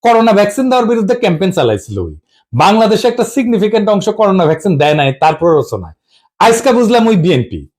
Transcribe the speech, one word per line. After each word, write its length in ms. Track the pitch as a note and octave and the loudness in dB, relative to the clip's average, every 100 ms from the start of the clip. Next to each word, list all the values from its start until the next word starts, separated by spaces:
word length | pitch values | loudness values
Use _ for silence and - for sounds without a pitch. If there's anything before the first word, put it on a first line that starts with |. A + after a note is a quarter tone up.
করোনা 300 | A#3 A3+ A3+ G3+ | 2 2 2 2
ভ্যাকসিন 280 | G#3 A#3+ C4 | 0 -2 -2
দেওয়ার 200 | B3+ A#3 | 0 0
বিরুদ্ধে 240 | A#3 G3 B3 | -2 -2 -2
ক্যাম্পেইন 280 | G#3 D#3+ F#3+ F3+ | -2 -2 -2 0
চালাইছিল 400 | A#2+ G#2 - G2 E2 | -2 -2 -6 -10 -10
ওই। 80 | D2+ _ _ _ | -12 _ _ _
বাংলাদেশে 520 | A#2+ F3 A3 A3 G#3+ A#3+ | 0 2 4 2 2 0
একটা 120 | A#3+ A3+ | -2 -4
সিগনিফিকেন্ট 540 | C#4 A#3+ A3+ G#3 A3+ G#3+ | -2 -2 -2 0 0 0
অংশ 180 | G3+ G#3 G#3+ | 0 -2 0
করোনা 260 | G#3 F#3+ D#3+ | 0 2 0
ভ্যাকসিন 240 | D#3 D3+ C#3+ | 0 0 0
দেয় 140 | D3 D3+ | 2 2
নাই 100 | C#3 C3+ | -2 0
তার 120 | D#3 D#3 | 0 2
প্ররোচনায়। 540 | E3+ D#3 B2 G2+ E2 - _ _ _ _ | 0 0 -2 -8 -10 -18 _ _ _ _
আজকে 300 | G#3 A3+ C4+ A#3+ | 0 2 0 0
বুঝলাম 260 | A3 A#3+ A3+ | 2 2 2
ওই 100 | G#3 | 2
বিএনপি। 380 | E3 C#3 G#2+ E2 C#2+ | 2 0 -2 -10 -14